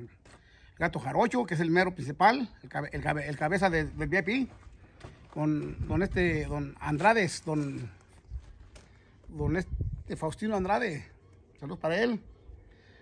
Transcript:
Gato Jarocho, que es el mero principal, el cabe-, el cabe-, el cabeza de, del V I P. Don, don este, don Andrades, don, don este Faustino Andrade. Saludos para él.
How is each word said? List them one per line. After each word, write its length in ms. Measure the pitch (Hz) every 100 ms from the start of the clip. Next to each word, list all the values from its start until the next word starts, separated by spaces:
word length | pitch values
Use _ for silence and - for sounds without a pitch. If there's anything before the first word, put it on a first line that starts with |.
| 120 - - - - - - -
Gato 200 | 170 -
Jarocho, 460 | 135 147 233 247
que 80 | 226
es 80 | 160
el 100 | 170
mero 240 | 170 185
principal, 560 | 180 131 147 196 269 233 -
el 60 | 131
cabe-, 180 | 143 143
el 100 | 147
cabe-, 260 | 151 151 143
el 80 | 143
cabeza 320 | 151 190 190
de, 160 | 165
del 240 | 151 147 151
V 100 | 185
I 40 |
P. 260 | 180 254 247 - - - - - - - -
Don, 520 | 151 151 151 147 - -
don 160 | 160
este, 440 | 190 185 175 156 139
don 280 | 147 139 -
Andrades, 640 | 147 147 196 226 180 -
don, 460 | 165 151 143 131 117 - - - - - - - - - - - - - -
don 300 | 156 147 175
este 580 | 180 - - - - -
Faustino 400 | 160 - 220 208
Andrade. 500 | 185 220 233 143 - - - - - -
Saludos 180 | 143 180
para 200 | 160 180
él. 240 | 240 220 - - - - - - - -